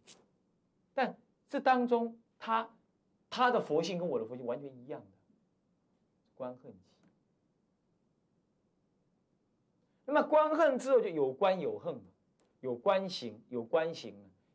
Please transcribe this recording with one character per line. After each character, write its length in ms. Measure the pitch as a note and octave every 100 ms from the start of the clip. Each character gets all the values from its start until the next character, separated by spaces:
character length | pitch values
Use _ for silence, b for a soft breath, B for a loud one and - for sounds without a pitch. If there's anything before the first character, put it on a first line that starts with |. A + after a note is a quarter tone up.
| -
极。 120 | - _ _ _ _ _ _ _
但 220 | C4+ B3 - _ _ _
这 100 | C#4
当 280 | C4+ B3+ A#3+
中 320 | A#3+ A#3 - _ -
他， 300 | - A3+ A3+ _ _ _ _ _ -
他 220 | G#3+ B3
的 80 | A#3
佛 240 | - D3+
性 140 | F3+ F3
跟 100 | F3
我 100 | A#2+
的 80 | A2
佛 100 | B2+
性 100 | A#2+
完 140 | C#3+
全 140 | C#3 B2+
一 100 | B2+
样 140 | C3+
的， 60 | G2+ _ _ _ _ _ _ _ _ _ _ _ _ -
观 200 | B2+ B2+
恨 80 | C3+
极。 80 | F#2 _ _ _ _ _ _ _ _ _ _ _ _ _ _ _ _ _ _ _ _ _ _ _ _ _ _ _ _ _ _ _ _ -
那 80 |
么 100 | D4
观 320 | C#4+ D4+ D4+ D#4
恨 220 | D4+ B3+
之 140 | C4
后 100 | B3+
就 80 | G3
有 240 | D#3 C3+
观 260 | C3 F#3+ F#3
有 180 | C3 G#2+
恨 180 | E3+ B2+
嘛， 80 | - _ _ _ _ _
有 140 | B2+ A#2+
观 340 | G3 F#3+ F#3+
行， 320 | - A#2 G#2 -
有 140 | B2
观 300 | A2+ E3 E3
行， 220 | D#3 A2+ G2+ G2+ _ _